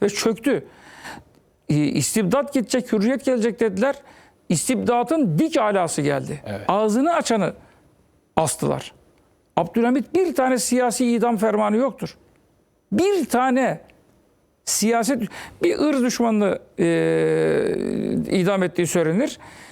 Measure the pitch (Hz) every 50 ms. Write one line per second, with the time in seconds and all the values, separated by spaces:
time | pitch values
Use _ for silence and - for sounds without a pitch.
0 | 202 202 202 - - 226 220 - - 277 220 143 - - - - - - - -
1 | - - - - - _ _ _ _ _ _ _ _ - 147 151 147 - - 151
2 | 135 - - 226 196 175 233 285 285 285 - 262 202 - - 247 247 - 220 202
3 | 202 240 240 226 - 269 254 226 208 240 190 - 240 214 190 190 247 277 269 -
4 | - - - - - - _ _ _ - 175 143 - - 254 202 185 214 240 240
5 | 240 - 320 320 262 170 147 170 320 - - 269 214 208 196 190 170 - - 156
6 | 139 143 143 135 127 - 147 139 - - 196 - - 160 185 208 220 214 208 254
7 | 285 349 339 311 - - 226 208 175 - - - - - _ _ _ _ _ _
8 | _ _ _ _ _ _ _ 156 160 139 - - 143 143 135 135 - - - _
9 | _ _ _ _ _ _ _ _ _ _ _ 156 170 - - 233 233 247 262 285
10 | - - - 370 370 330 240 277 254 262 254 233 - - 240 254 247 240 - -
11 | 254 240 240 220 240 240 226 180 220 220 214 208 214 208 208 226 269 262 - -
12 | 175 - - - _ _ _ _ _ _ _ _ _ _ _ _ _ _ 202 214
13 | 359 415 403 359 247 - 254 240 254 262 247 269 247 185 - - - - - _
14 | _ _ _ _ _ _ _ _ _ _ _ _ _ - - - 202 226 233 233
15 | 208 247 285 240 214 - - - - - - - 349 349 - - 285 302 277 262
16 | 240 247 - - 240 226 220 208 208 185 - - - - _ - 165 170 165 160
17 | 160 165 160 160 160 160 156 160 160 160 156 - - - - 50 50 50 - -
18 | - 52 - - - - - 190 170 202 196 190 180 170 - 175 175 - - 175
19 | 160 160 165 220 294 320 - - - - - - - -